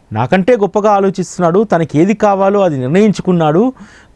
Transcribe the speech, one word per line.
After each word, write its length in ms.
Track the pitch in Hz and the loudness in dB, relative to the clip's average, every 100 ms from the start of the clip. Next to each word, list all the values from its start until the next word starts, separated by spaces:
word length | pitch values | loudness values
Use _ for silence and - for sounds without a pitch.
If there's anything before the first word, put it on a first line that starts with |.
| - | -8
నాకంటే 440 | 110 127 185 185 240 | -4 -2 0 0 0
గొప్పగా 340 | 196 214 208 | 0 0 0
ఆలోచిస్తున్నాడు, 760 | 202 196 190 175 - 175 180 | 2 0 -2 -8 -2 0 0
తనకి 340 | 220 165 165 143 | 0 -2 0 0
ఏది 160 | 185 | 0
కావాలో 460 | 208 208 196 196 202 | 0 0 0 0 2
అది 180 | 190 139 | 0 -2
నిర్ణయించుకున్నాడు, 920 | 127 175 214 175 - 180 156 160 254 - - - - | -2 2 2 0 0 0 2 2 0 -4 -16 -20 -10